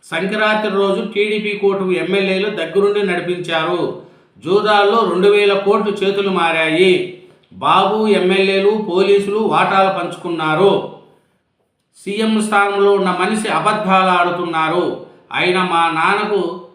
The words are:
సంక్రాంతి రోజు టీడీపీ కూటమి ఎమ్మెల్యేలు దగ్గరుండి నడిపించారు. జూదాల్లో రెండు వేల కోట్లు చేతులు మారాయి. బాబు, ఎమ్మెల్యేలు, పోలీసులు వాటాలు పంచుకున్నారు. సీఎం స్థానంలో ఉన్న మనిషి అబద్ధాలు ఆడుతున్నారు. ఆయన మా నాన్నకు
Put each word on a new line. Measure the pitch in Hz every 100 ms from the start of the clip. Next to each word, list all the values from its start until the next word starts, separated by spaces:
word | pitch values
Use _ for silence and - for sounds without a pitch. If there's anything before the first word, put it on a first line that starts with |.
| -
సంక్రాంతి | 165 190 214 214 214 214 196
రోజు | 196 190 220
టీడీపీ | 202 208 214 208 196
కూటమి | 196 196 185 175
ఎమ్మెల్యేలు | 160 196 190 190 208 180
దగ్గరుండి | 165 196 202 208 202
నడిపించారు. | 175 160 175 156 165 160 175 147 - - _ _ _
జూదాల్లో | 156 196 214 208 202 226 202
రెండు | 175 202 208
వేల | 202 196 196
కోట్లు | 214 208 190
చేతులు | 190 196 196 185
మారాయి. | 165 165 160 160 190 180 - - - _ _
బాబు, | 92 139 175 196 214 214 190
ఎమ్మెల్యేలు, | 180 196 190 196 196 214 196
పోలీసులు | 175 196 202 196 208 214
వాటాలు | 151 190 196 190 180
పంచుకున్నారు. | 170 - 175 165 156 156 196 185 - - - _ _ _ _ _ _ _ _ _
సీఎం | - 208 220 220
స్థానంలో | 208 208 202 202 202 202
ఉన్న | 185 180
మనిషి | 185 214 214 165
అబద్ధాలు | 175 214 190 190 185 175
ఆడుతున్నారు. | 175 175 175 160 160 175 - - - - _ 131
ఆయన | 170 185 180
మా | 165 165
నాన్నకు | 160 170 202 214 202 170 - -